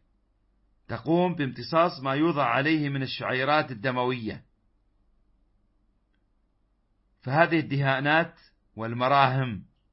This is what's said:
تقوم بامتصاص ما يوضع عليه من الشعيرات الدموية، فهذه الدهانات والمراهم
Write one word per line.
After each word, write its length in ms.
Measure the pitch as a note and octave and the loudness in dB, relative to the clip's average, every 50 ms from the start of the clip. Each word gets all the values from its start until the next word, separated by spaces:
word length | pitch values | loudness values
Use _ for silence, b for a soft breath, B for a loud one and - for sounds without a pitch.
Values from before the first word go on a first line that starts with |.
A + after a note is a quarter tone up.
| _ _ _ _ _ _ _ _ _ _ _ _ _ _ _ _ _ - | _ _ _ _ _ _ _ _ _ _ _ _ _ _ _ _ _ -12
تقوم 460 | A#2 - - C3+ E3 F3 F3+ F3+ F3 | -10 -6 -2 0 2 2 2 2 0
بامتصاص 680 | E3+ C#3+ C3 B2+ B2 A#2+ - E3 E3 E3+ F3+ F3 C3+ | -2 -4 -6 -6 -10 -8 -2 2 2 2 2 0 -4
ما 140 | C3 C3+ C3+ | -4 -2 0
يوضع 300 | C#3+ D#3 E3+ D#3+ C#3+ C3+ | 2 2 2 2 2 0
عليه 440 | A#2+ A#2 C3 C#3 D#3 D#3+ D#3 D3 C#3+ | 0 2 0 2 2 0 0 0 -2
من 140 | C#3 C3+ | -2 -4
الشعيرات 680 | C3+ A#2+ - - A#2 G2+ B2+ B2+ C3 C#3 D3 D3+ D3 C3+ | -4 -6 -6 -6 -4 -2 -2 0 0 2 2 2 0 -2
الدموية، 760 | B2+ G#2 G2+ C3 B2 B2+ B2 B2+ C3 A#2+ A2 G#2 - - - _ _ _ _ _ _ _ _ _ _ _ _ _ _ _ _ _ _ _ _ _ _ _ _ _ _ _ _ _ _ _ _ _ _ _ _ _ _ _ _ _ _ _ _ _ _ _ _ _ _ _ _ _ _ _ | -6 -6 -4 -4 -2 0 0 -2 -2 -4 -4 -8 -8 -10 -14 _ _ _ _ _ _ _ _ _ _ _ _ _ _ _ _ _ _ _ _ _ _ _ _ _ _ _ _ _ _ _ _ _ _ _ _ _ _ _ _ _ _ _ _ _ _ _ _ _ _ _ _ _ _ _
فهذه 360 | - B2+ C3+ D#3 E3+ D#3 E3 D#3+ | -6 0 2 4 4 4 4 0
الدهانات 760 | C#3 A2 C#3 C#3 C#3+ C3+ C3+ C3 C#3 D3 D#3 D#3+ E3+ E3+ - _ - _ _ _ _ _ - | 0 0 -2 0 0 0 0 0 2 2 2 2 2 -2 -6 _ -20 _ _ _ _ _ -10
والمراهم 880 | G#2+ A2 A2+ A#2+ B2 B2 C3 C#3 C#3 C3+ B2+ C3 C3+ C3 B2 G#2+ F2+ - - _ _ _ _ | -8 -6 -6 -2 0 2 4 4 6 4 4 2 0 -2 -4 -6 -8 -12 -16 _ _ _ _